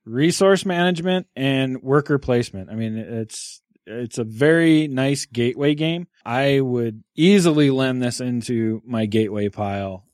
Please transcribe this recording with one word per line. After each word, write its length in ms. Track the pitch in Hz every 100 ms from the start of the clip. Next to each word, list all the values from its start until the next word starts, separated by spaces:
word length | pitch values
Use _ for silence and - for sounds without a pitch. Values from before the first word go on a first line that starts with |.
resource 600 | - 120 160 165 190 190
management 640 | 196 175 175 175 180 185 180
and 480 | - 135 135 135 131
worker 360 | 131 147 143 143
placement. 520 | 135 123 120 98 95
I 40 | 110
mean, 200 | 113 110
it's, 640 | 95 113 110 - - - _ _ -
it's 320 | 113 120 -
a 60 |
very 640 | 110 110 147 165 165 156 156
nice 380 | 127 135 139 -
gateway 480 | 120 120 127 143
game. 320 | 151 160 170 175 _
I 360 | 110 123 139 139
would 420 | 135 123 117 110 _ -
easily 540 | 170 202 170 151 147
lend 320 | 131 131 127
this 180 | 123 120
into 640 | 127 123 117 120 110 110 117
my 200 | 117 107
gateway 420 | 110 107 104 104
pile 580 | 101 101 98 98 95 _